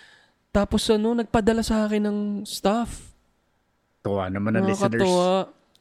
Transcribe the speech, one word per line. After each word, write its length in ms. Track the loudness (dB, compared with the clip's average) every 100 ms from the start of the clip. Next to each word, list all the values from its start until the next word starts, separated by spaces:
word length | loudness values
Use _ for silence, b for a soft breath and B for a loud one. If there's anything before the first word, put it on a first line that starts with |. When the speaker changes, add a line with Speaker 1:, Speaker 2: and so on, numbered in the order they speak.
| B B B B _
Speaker 1:
Tapos 320 | -2 0 0 2
ano, 240 | 2 2
nagpadala 460 | 0 0 0 2 0
sa 240 | 0 0
akin 180 | 0 0
ng 160 | -2 -2 -4 -6
stuff. 720 | -8 -2 0 0 -4 -10 -18 _ _ _ _ _ _ _ _ _
Speaker 2:
Tuwa 260 | -4 -4 -2
naman 240 | -2 0
ang 140 | 0 0
listeners. 320 | 0 0 2
Speaker 1:
Nakakatuwa. 320 | 2 2 2 0 -2 -12 _ _